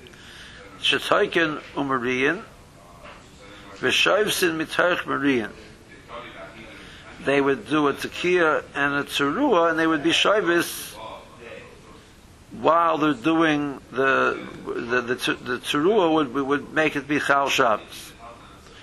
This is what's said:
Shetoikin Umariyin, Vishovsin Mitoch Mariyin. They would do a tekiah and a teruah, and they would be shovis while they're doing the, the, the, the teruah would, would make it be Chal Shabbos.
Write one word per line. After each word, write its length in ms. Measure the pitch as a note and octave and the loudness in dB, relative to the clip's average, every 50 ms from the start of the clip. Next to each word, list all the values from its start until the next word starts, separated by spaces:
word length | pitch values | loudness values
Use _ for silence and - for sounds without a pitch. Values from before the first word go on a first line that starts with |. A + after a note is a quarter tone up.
| - - - - - - - - - - - - - - - - | -20 -20 -20 -20 -20 -20 -20 -20 -20 -20 -20 -20 -20 -20 -12 -4
Shetoikin 800 | - - D3 C3 - - D#3 F3 G#3 - - F3 E3 D#3+ D3+ - - - - | 0 0 0 0 2 2 4 4 4 2 2 2 2 2 0 -4 -8 -8 -6
Umariyin, 680 | E3 C#3+ C#3 C3+ C3 A#2 B2 B2+ B2+ C3 D3 E3 G3+ A3+ - - - - - - - - - - - - - - - - - - - - - - - - - - - | -4 -2 0 0 0 0 0 0 2 2 0 0 -2 -6 -14 -20 -20 -20 -20 -20 -20 -20 -20 -20 -20 -20 -20 -20 -20 -20 -20 -20 -20 -20 -20 -20 -20 -20 -18 -8 -2
Vishovsin 760 | C3+ B2+ A2 - - - E3+ G3 G#3+ G3+ - - F#3 F3 D#3+ | 0 0 2 2 4 4 4 4 2 0 0 0 0 0 0
Mitoch 420 | D#3+ D#3 D3 - - E3 F3+ F3+ E3 | -2 -4 -4 0 0 2 2 2 0
Mariyin. 520 | - D3+ C#3 C3+ C3+ C#3+ C3+ A#2+ G#2+ G2+ - - - - - - - - - - - - - - - - - - - - - - - - - - - - - - - - - - - | -2 -2 -2 0 2 2 2 2 0 -4 -8 -14 -18 -20 -20 -20 -20 -20 -20 -20 -18 -16 -14 -14 -14 -14 -16 -16 -16 -18 -18 -18 -18 -18 -18 -18 -18 -18 -18 -20 -20 -18 -16 -8 -2
They 160 | C#3 C#3 C#3+ | 0 2 2
would 280 | C#3 C#3 C#3 B2 G#2 G2+ | 4 2 0 -2 -2 -2
do 200 | C#3 D#3 D3 C#3 | 0 2 2 2
a 40 | C3 | 0
tekiah 720 | C3+ - - - - - F3 F3+ F3+ E3+ D#3 D3 - - - - | -2 -6 -10 -6 -4 -2 0 2 2 2 2 2 0 -2 -6 -4
and 200 | C#3+ C#3 C#3+ C#3+ | -2 -2 0 0
a 80 | C#3+ C#3+ | -2 -4
teruah, 680 | - - - C#3+ C#3+ D3+ G#3 C#4+ D4 A3 E3+ E3 E3 | -4 -2 -2 0 0 0 0 2 2 4 4 4 4
and 80 | D#3+ D#3 | 2 2
they 80 | E3 D#3+ | 2 2
would 160 | D#3+ D3+ C#3 | 2 2 2
be 60 | E3 | 2
shovis 840 | D#3 - - F#3 G3 G#3+ F#3+ E3 E3+ E3+ D3+ - - - - - - - - - - - - - - - - - - - - - - - - - - - - - - - - - - - - - - A2+ | 2 4 4 4 2 2 2 2 2 2 0 -2 -4 -10 -12 -14 -14 -14 -14 -14 -14 -16 -16 -18 -20 -18 -18 -16 -16 -16 -18 -18 -20 -20 -20 -20 -20 -20 -20 -20 -20 -20 -20 -20 -20 -20 -20 -18 -8 -2
while 380 | A2 C#3 D#3 E3+ E3+ E3 D#3+ D#3 | 2 4 4 4 4 2 2 2
they're 160 | D3 D3+ D3 | 2 2 2
doing 680 | A#2 A2+ D#3 E3 D#3+ E3 D#3+ D3+ D3 D3 C#3+ C3+ - - - | 2 0 2 4 4 4 4 2 2 0 -4 -6 -10 -12 -8
the, 560 | - A#2+ C3+ C3+ C3 C3 B2+ B2+ A#2+ - B2 B2+ - - - | -2 0 2 4 4 4 4 2 0 -2 -6 -10 -12 -12 -8
the, 360 | - - - B2+ A#2 A#2+ B2 A#2+ | -8 -6 -6 -4 -2 0 0 0
the, 120 | A#2 B2+ | 0 -4
the 440 | B2 - - B2 - - B2 B2 A2+ | -2 -2 -2 -2 -4 -4 -6 -6 -6
teruah 540 | - - - D3 D3 F#3 A3 A3 F3+ E3 D#3 | -4 -2 0 2 2 4 4 4 4 4 4
would, 200 | D#3 D3+ B2+ A2+ | 4 2 0 0
would 380 | C#3 C#3 C3 C#3+ C#3+ C3+ - - | -2 0 0 0 -2 -2 -2 -2
make 240 | D3 D#3 D#3 D3+ | 0 0 0 0
it 100 | D3 B2+ | -2 -4
be 140 | C3+ D3+ C#3+ | -2 -2 0
Chal 280 | - - C#3 C#3 C#3 C3 | 2 2 2 2 2 2
Shabbos. 640 | - - C3+ A#2 G#2+ G2+ - - - - - - - - - - - - - - - - - - - - | 2 4 4 4 2 0 -2 -8 -16 -16 -16 -16 -18 -18 -18 -18 -18 -20 -20 -20 -20 -20 -20 -20 -20 -20